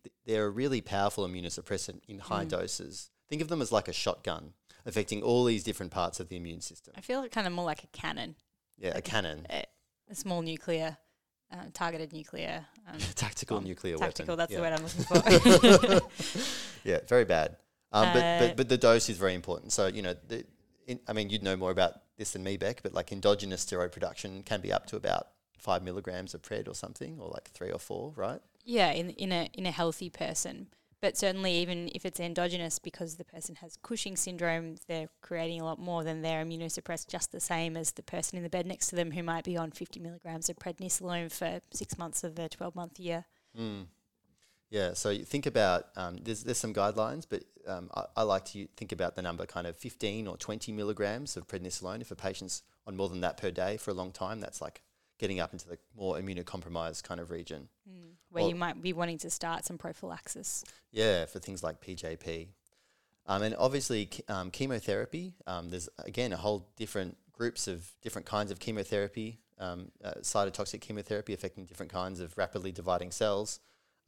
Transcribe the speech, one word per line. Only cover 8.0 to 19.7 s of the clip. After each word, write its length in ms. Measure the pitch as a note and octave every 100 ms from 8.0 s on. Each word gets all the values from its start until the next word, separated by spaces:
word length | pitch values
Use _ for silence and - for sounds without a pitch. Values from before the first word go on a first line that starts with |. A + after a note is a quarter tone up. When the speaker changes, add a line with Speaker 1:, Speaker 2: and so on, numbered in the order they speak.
| D#3+ B2+ D#3+ - _ _ _ -
Speaker 1:
Yeah, 140 | F#2
a 40 |
Speaker 2:
Like 140 | - -
a, 20 |
Speaker 1:
cannon. 360 | A2 E2+ D2+ -
Speaker 2:
a, 160 | - - _ _ _ -
a 40 | G3+
small 260 | G3 F3
nuclear, 540 | E3 D#3+ - D#3+ D#3+ D3+ _ _ _ _ _
um, 180 | F3+ -
targeted 400 | - E3+ D#3+ D#3
nuclear, 540 | D#3 D3+ - E3 D#3+ D3+ - G3+
um, 60 | -
Speaker 1:
<laughs> 160 | F#2
Tactical 440 | - G#2+ - - G#2+
Speaker 2:
bomb. 60 |
Speaker 1:
nuclear 320 | F#2+ F2 F#2 E2
Speaker 2:
Tactical, 400 | E3+ - E3 E3
Speaker 1:
weapon. 20 |
Speaker 2:
that's 120 | E3+
the 60 | F3
Speaker 1:
Yeah. 720 | E3 D#3 D#3+ - - F3+ A3+
Speaker 2:
word 100 | F3+ A#3+
I'm 380 | C4 A#3+ F#3 -
looking 80 | F#3+
for. 420 | - - - G3
<laughs> 400 | C4 - - -
Speaker 1:
<laughs> 20 |
Yeah, 140 | G2 D#2+ -
very 180 | B2
bad. 320 | G#2 E2 D2+ E2+ _ _ _
Um, 200 | G#2 A2
but, 100 | -
Speaker 2:
Uh, 160 | E3+ E3+
Speaker 1:
but, 160 | A#2+ A#2
but 120 | B2
the 80 | B2+
dose 320 | A#2 A#2 -
is 100 | F#2
very 160 | F#2+
important. 380 | F2+ F#2 E2+ -